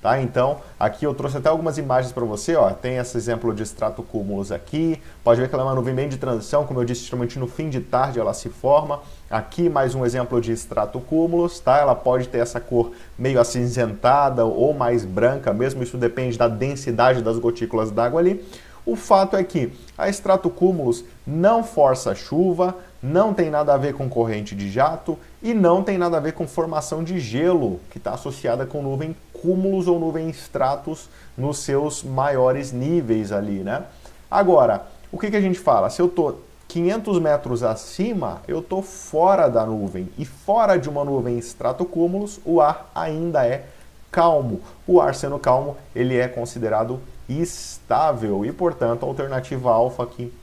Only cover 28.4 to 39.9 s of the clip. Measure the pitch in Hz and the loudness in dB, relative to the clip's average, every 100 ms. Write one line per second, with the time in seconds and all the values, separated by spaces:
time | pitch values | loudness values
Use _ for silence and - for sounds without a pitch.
28.4 | 127 123 131 147 139 135 160 165 - - | -4 -2 -4 -6 -6 -6 -6 -10 -16 -6
29.4 | 165 185 190 190 175 170 165 160 160 156 | -2 0 0 0 2 2 0 -2 -6 -8
30.4 | - 131 131 139 - 160 - - - - | -10 -2 0 0 -6 -12 -14 -20 -20 -6
31.4 | 135 147 - 139 147 143 131 131 143 135 | -4 -4 0 0 0 -4 -6 -2 0 2
32.4 | 127 131 131 123 135 170 120 110 101 101 | 2 2 -4 -6 0 0 2 0 0 -4
33.4 | 104 98 95 127 - - - - - 190 | -2 -4 -4 -6 -8 -18 -20 -20 -2 2
34.4 | 190 151 120 101 - - - 180 214 208 | 6 6 6 2 -4 -20 -14 -6 -2 2
35.4 | 196 180 - 117 95 - 175 175 151 - | 2 0 2 4 2 2 0 2 -2 -2
36.4 | - - - 170 170 226 214 185 156 147 | -14 -20 -10 -2 0 0 0 0 2 0
37.4 | 131 120 117 110 - - 208 208 120 85 | 0 -2 -2 -2 -8 -4 -2 -2 -4 -8
38.4 | - 160 170 190 196 - - 151 175 196 | -6 -6 -4 -6 -6 -14 -6 2 4 6
39.4 | 151 117 110 110 98 | 4 4 0 -2 -4